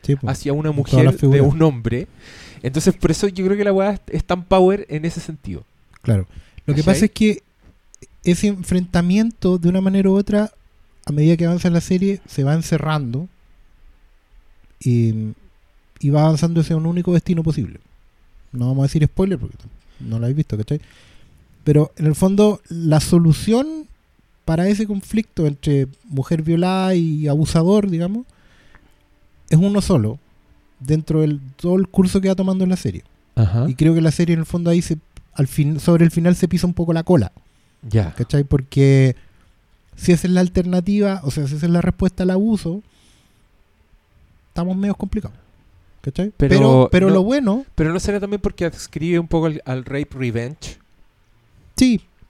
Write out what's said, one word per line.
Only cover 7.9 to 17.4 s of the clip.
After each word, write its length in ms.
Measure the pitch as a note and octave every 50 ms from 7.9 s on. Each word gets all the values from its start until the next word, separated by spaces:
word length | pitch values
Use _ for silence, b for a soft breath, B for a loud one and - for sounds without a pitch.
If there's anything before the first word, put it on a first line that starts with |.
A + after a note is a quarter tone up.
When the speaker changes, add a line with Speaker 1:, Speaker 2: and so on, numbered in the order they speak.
| _ _ - - _ _ -
Speaker 1:
ese 220 | F3+ F3 - -
enfrentamiento, 1120 | G#3 G3+ F#3 F3 - F3+ F3+ F3+ F3 - E3+ F3 F3+ F#3 G#3 A3 A#3 A#3 - - F#3 F#3 F3+
de 100 | E3 F3
una 140 | F3+ F#3+ F#3+
manera 260 | F#3+ F#3+ G3 F#3+ F#3+
u 60 | F#3+
otra, 360 | G3 G3+ - G3+ G#3 G#3+ A3 - _ _ _ _ _ _ _ _ _ _
a 80 | - D3
medida 240 | D3 D3+ D#3+ E3+
que 80 | D#3+ E3+
avanza 240 | E3 F3 F3 E3 F3+
la 120 | E3+ E3+ -
serie, 380 | - F#3+ F3+ G3 G3 G3 F#3+ -
se 180 | - - - C3+
va 100 | C#3 D3+
encerrando 720 | E3 D#3+ - E3+ D3+ - D#3 D#3 D3+ C#3+ A#2+ A#2 C3 E3+ F#3 _ _ _ _ _ _ - _ _ _ - - - _ _ _ _ _ _ _ _ - - _ _ - - _ _ -
y, 520 | - C3 A#2+ A#2+ A#2 A2+ A2 A2 A2 G#2+ G#2+ - - - _ _ _ _ _ _ _ _ _ -
y 100 | - C#3
va 120 | C#3+ D3 D3+
avanzando 380 | D#3 D#3+ D3 F3 E3 E3+ E3
hacia 160 | D#3 - E3
un 100 | D#3+ D#3+
único 260 | E3 F3 F3+ E3+ F#3 F3+
destino 300 | E3+ - - F3+ E3